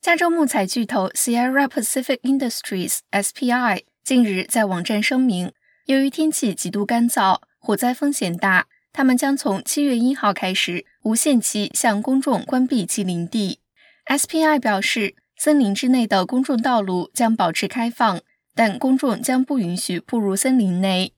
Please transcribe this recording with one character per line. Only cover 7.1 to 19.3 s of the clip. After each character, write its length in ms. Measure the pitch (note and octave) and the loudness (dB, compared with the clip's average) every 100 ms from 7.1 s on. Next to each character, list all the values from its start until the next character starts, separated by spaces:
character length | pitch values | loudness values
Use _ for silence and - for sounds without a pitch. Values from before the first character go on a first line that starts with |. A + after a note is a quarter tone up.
| - F#3+ - _ _ | 2 2 2 _ _
火 180 | - G#3 | -2 0
灾 180 | B3 | 0
风 180 | B3+ C#4+ | 0 -2
险 220 | C#4+ F#3+ E3+ | -2 -4 -2
大， 300 | G3 F#3 - _ _ | 2 2 0 _ _
他 100 | - | 0
们 140 | C4 B3 | 2 4
将 180 | C#4 C#4 | 2 0
从 260 | C4 G3 | -2 -4
七 220 | - - | -4 -2
月 140 | C#4+ A#3+ | 0 2
一 180 | B3 C4+ | 2 2
号 180 | G#3 | 0
开 200 | F#3+ F#3+ | 0 -2
始 320 | F#3+ - F3 - _ | -2 -2 -6 -8 _
无 100 | G#3+ | -2
限 260 | A3+ D#4 B3+ | 0 2 2
期 280 | - G#3+ G#3 | 0 -4 -4
向 280 | - A#3 G3+ | 0 0 0
公 200 | A3+ C4+ | 0 0
众 200 | C4+ G#3+ | 0 -2
关 220 | - B3+ B3+ | 0 0 0
闭 200 | C4 E3+ | 0 -2
其 180 | - | -2
林 240 | F#3 E3+ E3+ | -2 -2 -4
地。 320 | A3+ G3 - _ _ _ _ - | -2 -4 -6 _ _ _ _ -4
S 200 | C#4 - | -4 -2
P 160 | D#4+ | 2
I 160 | D#4+ D4+ | 2 2
表 220 | A#3 G3 | 2 0
示， 360 | G3 - G3+ - _ _ | -2 -2 -4 -6 _ _
森 240 | - D4 | 2 4
林 160 | A3 G3 | 2 2
之 140 | B3+ | 2
内 180 | B3+ A3+ | 2 2
的 180 | G3 F3+ | 0 0
公 160 | B3+ | -2
众 140 | C4+ B3+ | 0 0
道 200 | B3 A#3+ | 2 0
路 300 | G3 F3+ E3 | 0 -2 -4
将 220 | - A#3 A3+ | -2 0 2
保 160 | F3+ | 0
持 160 | D#3+ F#3 | 0 -4
开 240 | - A#3 | -4 -4
放， 300 | A#3 A#3 F#3 _ _ _ - | 0 0 -2 _ _ _ 0
但 240 | A3 A3 | 0 0
公 180 | C4 C4 | 0 2
众 240 | C#4 G#3+ | 2 -2
将 220 | A3+ | 0